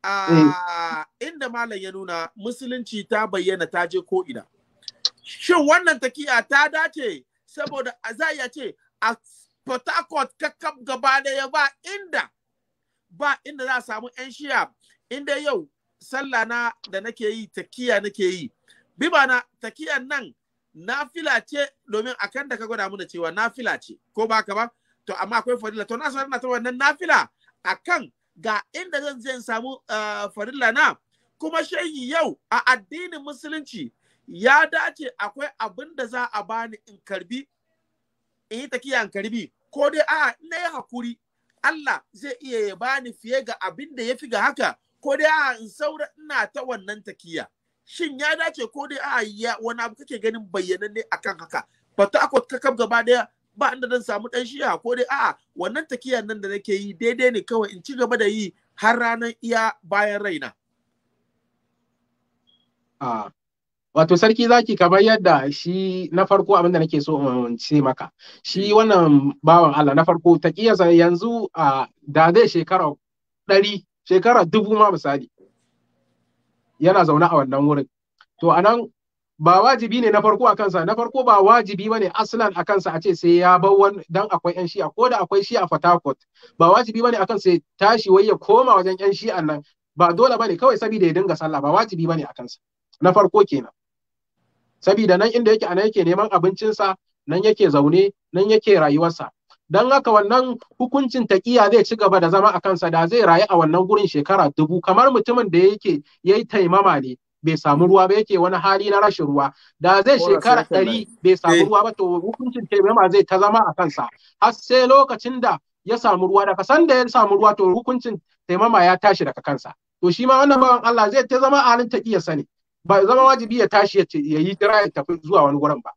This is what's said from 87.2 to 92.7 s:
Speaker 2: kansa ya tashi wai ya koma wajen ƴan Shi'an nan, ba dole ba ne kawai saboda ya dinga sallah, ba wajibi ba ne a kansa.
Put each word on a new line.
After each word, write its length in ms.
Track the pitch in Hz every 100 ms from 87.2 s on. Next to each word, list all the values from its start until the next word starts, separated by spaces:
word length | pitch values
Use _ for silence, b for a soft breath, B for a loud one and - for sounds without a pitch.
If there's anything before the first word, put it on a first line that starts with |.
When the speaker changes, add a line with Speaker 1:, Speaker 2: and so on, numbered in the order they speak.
| 190
Speaker 2:
kansa 240 | - 185
ya 60 | 170 _ _
tashi 320 | 202 226 208
wai 160 | 190 214
ya 100 | 190
koma 380 | - 226 262 208
wajen 200 | 185 185
ƴan 160 | 196
Shi'an 320 | 196 220 - 202
nan, 160 | 202 147 _ _ -
ba 160 | 175
dole 240 | 170 254 233
ba 80 | 214
ne 100 | 170
kawai 200 | 262 233
saboda 280 | 226 220 175
ya 60 |
dinga 240 | 160 196 156
sallah, 240 | 156 151
ba 120 | 143
wajibi 340 | 180 226 185 165
ba 100 | 160
ne 60 |
a 80 | 139 -
kansa. 220 | - - _